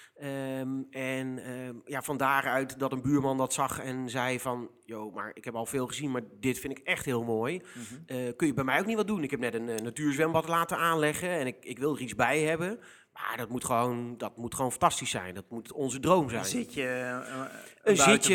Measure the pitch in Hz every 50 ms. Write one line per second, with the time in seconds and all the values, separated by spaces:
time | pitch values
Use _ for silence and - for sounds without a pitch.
0 | - - _ - 143 139 139 135 135 135 135 131 131 131 135 135 135 135 - 135
1 | 131 131 131 131 131 131 127 127 - 127 123 127 127 127 120 117 - - 143 131
2 | - - 143 135 139 131 139 139 131 135 123 131 135 131 - 131 135 131 135 131
3 | 123 139 147 143 135 135 135 131 131 127 - - 139 131 - - 110 135 127 131
4 | 131 123 113 131 123 127 127 123 - 131 123 123 120 - - _ _ - 113 107
5 | 107 107 90 104 101 107 - - - 127 113 113 117 - - 135 127 120 - -
6 | 151 139 127 123 113 104 - 104 104 131 123 - - 135 135 - - 175 185 -
7 | - 147 123 117 117 117 113 110 113 135 175 185 - - - 120 117 98 120 143
8 | - - 135 127 127 123 117 - 170 147 123 123 135 131 139 156 196 220 226 214
9 | 208 190 214 185 147 135 143 120 123 120 113 113 113 120 113 110 110 120 117 -
10 | 151 147 139 139 156 165 165 165 151 160 165 170 170 - 185 - 165 170 165 156
11 | 151 151 151 - 175 180 180 160 131 127 - - - - 123 117 135 156 143 -
12 | 127 117 107 107 123 123 139 156 151 156 165 160 175 185 226 240 - - - -
13 | _ _ - - - 98 113 117 120 107 123 123 - - 127 117 120 123 120 120
14 | 120 120 123 110 117 104 - 113 120 117 - - 135 123 - - 175 160 - -
15 | 135 - - 110 90 90 90 98 - - 117 117 113 - - 151 139 131 113 135
16 | 131 156 185 185 147 123 120 110 95 95 - 247 - - - 147 131 127 127 127
17 | 127 127 123 127 131 - 135 131 135 - - - - - - _ - - 202 165
18 | 139 135 - - - - 190